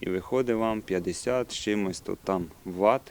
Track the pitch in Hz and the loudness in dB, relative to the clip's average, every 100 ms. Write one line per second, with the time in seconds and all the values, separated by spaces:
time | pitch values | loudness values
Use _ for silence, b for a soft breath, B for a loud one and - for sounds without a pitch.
0 | 92 92 - 131 123 113 113 110 - 92 | -4 -4 0 0 2 2 2 0 -2 -2
1 | 90 87 120 127 120 - 107 104 95 87 | -2 -4 -2 -2 -2 -4 0 0 0 -2
2 | - 95 - 95 82 - 95 90 104 135 | -6 -4 -2 -2 -2 -8 -8 2 4 4
3 | - | 0